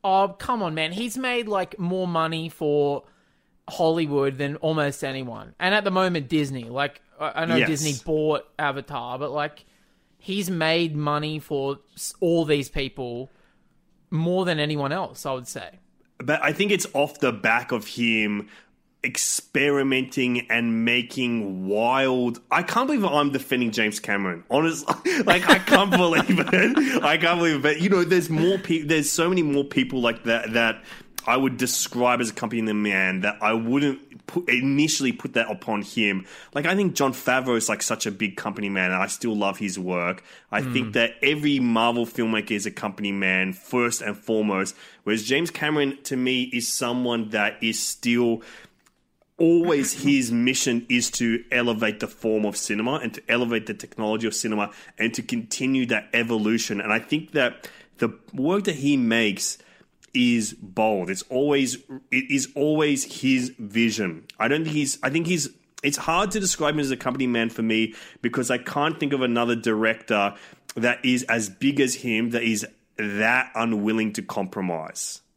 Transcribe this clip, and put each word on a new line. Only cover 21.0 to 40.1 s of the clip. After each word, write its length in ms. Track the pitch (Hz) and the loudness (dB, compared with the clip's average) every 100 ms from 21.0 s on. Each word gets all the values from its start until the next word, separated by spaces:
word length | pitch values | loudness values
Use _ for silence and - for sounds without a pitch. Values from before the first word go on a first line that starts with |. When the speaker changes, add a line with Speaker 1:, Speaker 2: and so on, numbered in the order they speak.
| 120 - 123 117 101 92 95 | -2 -4 -2 -2 -4 -6 -2
Speaker 2:
wild, 720 | 104 117 135 135 127 123 120 _ | 0 2 2 2 2 0 -4 _
I 120 | 156 | -2
can't 240 | 175 226 269 | 2 0 0
believe 180 | 285 | 0
I'm 260 | 190 147 143 | 2 2 2
defending 380 | 135 - 127 120 | -2 -2 0 0
James 280 | 110 107 107 | 2 0 0
Cameron. 440 | - 101 95 85 - | -2 -2 -2 -4 -2
Honestly, 440 | 127 165 143 - - 370 330 | 0 2 -2 -4 -2 0 0
<laughs> 20 | |
like, 240 | - 180 190 | 2 2 4
I 100 | 214 | 4
can't 320 | - 277 196 | 6 4 6
<laughs> 60 | 180 | 4
believe 280 | 175 160 - | 4 4 2
it. 720 | 180 - 185 202 294 269 254 | 2 4 4 4 2 2 2
I 140 | 143 156 | 2 2
can't 220 | 170 175 | 2 4
believe 180 | 170 147 | 2 2
it. 60 | |
But, 180 | 147 151 | 2 2
you 80 | 190 | 4
know, 160 | 190 | 4
there's 260 | 170 185 160 | 4 2 2
more 280 | 156 170 190 | 2 2 2
pe-, 240 | - 165 | 0 -2
there's 280 | 147 160 143 | 2 0 2
so 180 | - 170 | 0 2
many 140 | 185 | 2
more 220 | 151 143 | 2 0
people 360 | 139 - 127 131 | 0 0 0 0
like 240 | 117 110 | 0 0
that 280 | 117 113 113 | 0 0 2
that 300 | 117 113 110 - - - - - | 2 2 0 -12 -20 -16 -8 0
I 100 | 127 | 2
would 200 | 135 120 | 2 0
describe 640 | 123 - - 120 123 123 | -2 -2 -4 2 2 2
as 100 | 117 | 0
a 20 | |
company 280 | - 110 117 110 | -4 -4 -2 0
man 480 | 104 104 95 92 92 | 0 0 2 2 0
that 160 | 104 - | -2 0
I 100 | 107 | 0
wouldn't 720 | 113 113 139 143 135 - - - | 0 0 2 2 -2 -12 -20 -6
put, 220 | 175 175 | -4 0
initially 640 | 123 135 139 156 - 131 | 0 2 2 2 2 0
put 200 | 120 - | -2 -2
that 160 | 117 110 | -2 -2
upon 320 | 101 - 104 | -4 -4 -4
him. 440 | 101 - 104 95 92 - - | -4 -2 0 -2 -8 -20 -8
Like, 120 | 143 156 | -4 0
I 80 | 190 | 2
think 180 | 190 | 0
Jon 180 | 131 135 | 2 0
Favreau 440 | 120 - 131 127 113 | 0 0 0 2 0
is, 120 | 110 | 0
like, 140 | 107 | -2
such 240 | - 113 110 | -2 -2 -4
a 40 | |
big 260 | 98 104 - | -4 -4 -4
company 320 | 110 104 101 | -8 -4 -4
man, 240 | 95 92 | 0 0
and 100 | 92 | 0
I 40 | 98 | -2
still 300 | - 117 107 | -2 -2 0
love 220 | 98 95 | -2 -2
his 200 | 101 92 | -6 -4
work. 440 | 90 87 87 | -4 -2 -2